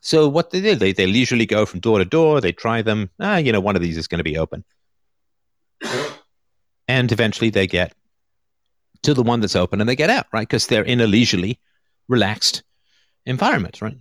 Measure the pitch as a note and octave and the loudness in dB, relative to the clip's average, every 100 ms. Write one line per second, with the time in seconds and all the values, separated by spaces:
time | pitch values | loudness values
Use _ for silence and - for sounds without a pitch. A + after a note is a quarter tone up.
0 | - D#3+ D3+ D3 E3+ F3+ G3+ E3+ F#2+ F#2+ | 2 4 4 2 -2 -2 0 2 2 2
1 | F#2 G#2+ B2+ A#2+ G#2+ G#2+ G2+ F2+ A#2 G#2+ | 2 2 2 2 2 2 0 -2 0 2
2 | F#2 D#3 D#3+ D3+ G2 E2+ A2+ A2+ A2 G#2+ | 2 2 4 2 0 -2 -4 -2 0 -2
3 | G2 _ G3 G3+ C#3 G#2+ F#2+ G2 E2+ E2 | -4 _ -2 0 2 2 2 0 -2 -4
4 | D#2 E2+ D#2+ D#2 D#2+ - - _ _ _ | -6 -4 -4 -4 -4 -6 -16 _ _ _
5 | _ _ _ _ _ _ _ _ - B2 | _ _ _ _ _ _ _ _ -8 -6
6 | D3 - _ _ _ _ _ _ - C3 | -6 -12 _ _ _ _ _ _ -2 0
7 | B2 A#2 A2+ - A#2 G2+ G2 F2+ F2 _ | 0 2 0 0 0 0 0 0 -4 _
8 | _ _ _ _ _ _ _ _ _ _ | _ _ _ _ _ _ _ _ _ _
9 | - C#3 A#2 A#2+ G#2 G2+ F2+ G2+ A2+ C3 | -2 0 2 0 0 0 0 0 -2 0
10 | D#3 B3+ - A2 A2 B2+ - A2+ G#2 B2 | 0 0 -2 -6 -2 -4 0 0 0 2
11 | A2+ G#2 A#2+ F#2 F#2 B2 _ _ _ _ | 4 4 4 0 -4 -8 _ _ _ _
12 | _ A#2+ G2+ G#2 - - _ _ _ _ | _ 0 0 -2 -4 -4 _ _ _ _
13 | _ _ - B2+ A3+ G3+ F2+ - G#2+ C3 | _ _ -8 -2 0 0 -4 -8 -12 -12